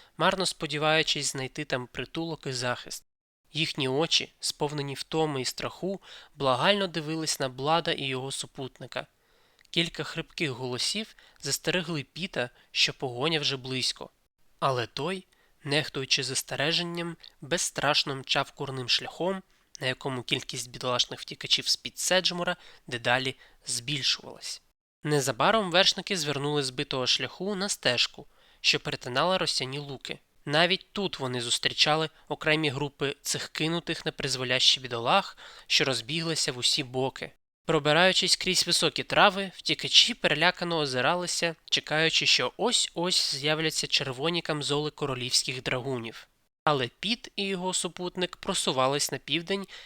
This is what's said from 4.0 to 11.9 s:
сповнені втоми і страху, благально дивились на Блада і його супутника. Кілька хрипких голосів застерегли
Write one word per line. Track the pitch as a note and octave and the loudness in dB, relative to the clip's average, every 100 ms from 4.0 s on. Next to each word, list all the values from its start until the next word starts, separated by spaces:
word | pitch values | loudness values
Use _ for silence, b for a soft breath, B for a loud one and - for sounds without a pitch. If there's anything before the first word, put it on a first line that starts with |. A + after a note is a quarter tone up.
| D#3+ - - _ | 2 2 0 _
сповнені | - - D3 D3 C#3 | -6 -2 -2 -2 -4
втоми | C3+ - D#3+ D#3 C3+ | -6 -4 0 0 0
і | B2 | -4
страху, | - C3 - F3+ G3 B B B C#3+ | -4 -8 -6 -6 -6 B B B -4
благально | C3+ B2 E3 G3+ F#3+ | 0 2 4 2 0
дивились | E3 D3+ D#3+ D#3 - | -4 -4 -4 -2 -2
на | C3+ | -4
Блада | B2+ C#3 E3 E3 | -2 0 2 2
і | C#3+ | -2
його | C#3 B2+ C3+ | -2 -4 -4
супутника. | - - - C3 - B2+ C3 - _ b b b b b | -6 -8 -10 -12 -12 -12 -10 -10 _ b b b b b
Кілька | F3 E3+ - | -2 -2 -2
хрипких | D3 E3 D3+ - D#3+ | -8 -6 -8 -4 -4
голосів | A#2+ B2+ B2 - G#3 A3 - b b | -2 -4 -2 -2 -2 -6 -12 b b
застерегли | C#3+ C3 - F3 E3 | -4 -4 -2 -2 -2